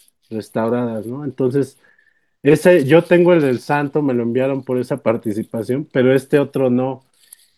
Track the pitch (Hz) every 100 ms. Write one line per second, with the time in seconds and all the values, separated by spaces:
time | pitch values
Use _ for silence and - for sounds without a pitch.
0 | _ _ - 110 - 120 113 123 120 110
1 | 107 135 147 - 131 139 131 - _ _
2 | _ _ _ _ 139 151 185 180 131 160
3 | 170 175 175 170 139 120 - 147 143 156
4 | 143 120 117 120 135 135 127 127 123 143
5 | 113 113 113 101 - 113 104 131 156 139
6 | 127 135 139 147 139 135 131 123 131 127
7 | _ _ _ _ _